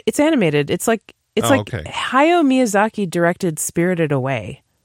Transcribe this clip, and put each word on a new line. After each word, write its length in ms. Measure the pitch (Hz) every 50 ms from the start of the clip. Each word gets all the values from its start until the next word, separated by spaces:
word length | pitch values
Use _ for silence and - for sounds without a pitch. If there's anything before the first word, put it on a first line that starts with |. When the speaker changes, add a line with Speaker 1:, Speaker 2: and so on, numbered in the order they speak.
| -
Speaker 1:
it's 160 | - - -
animated. 500 | 294 311 320 262 196 156 147 147 143 147
It's 160 | 165 180 -
like, 280 | - 226 220 - - - _ _ _ -
it's 120 | - -
Speaker 2:
Oh, 40 | 117 277
Speaker 1:
like 40 | 127 107 - -
Speaker 2:
okay. 100 | 90 76 -
Speaker 1:
Hayao 520 | - - - - 240 269 294 330 349 349 311
Miyazaki 640 | 269 262 262 254 220 190 196 214 220 - - 202 165
directed 500 | - 175 170 170 180 - - 170 156 -
Spirited 540 | - - - 170 170 180 185 170 165 143 147
Away, 500 | 135 123 135 135 117 98 107 143 - _ _ _ _ _